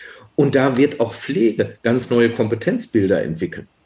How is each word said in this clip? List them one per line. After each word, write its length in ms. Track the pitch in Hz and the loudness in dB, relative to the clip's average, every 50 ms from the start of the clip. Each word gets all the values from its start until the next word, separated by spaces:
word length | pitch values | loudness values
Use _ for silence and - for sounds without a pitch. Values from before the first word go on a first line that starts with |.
| - - - - - - _ | -20 -20 -20 -20 -20 -6 _
Und 220 | - 147 135 131 | 0 2 2 2
da 200 | 135 131 135 127 | 2 2 2 2
wird 220 | 120 139 143 147 - | 2 2 2 0 -2
auch 140 | 113 107 | -4 -4
Pflege 640 | - - - - 139 175 113 110 107 - 104 101 - - - | -4 -8 -8 -6 -2 0 0 2 2 0 -2 -4 -6 -4 -2
ganz 260 | 117 117 127 117 - | 0 0 0 0 0
neue 220 | 123 120 117 113 | 2 2 2 2
Kompetenzbilder 880 | 117 - 117 107 113 110 - 175 220 247 - - - 113 98 95 98 80 | 2 0 -2 -2 -2 -2 -2 -2 -2 -2 -4 -2 0 2 2 2 2 0
entwickeln. 460 | - - - 165 180 170 - - - - _ _ _ | 0 -4 -6 -6 -6 -8 -8 -10 -16 -18 _ _ _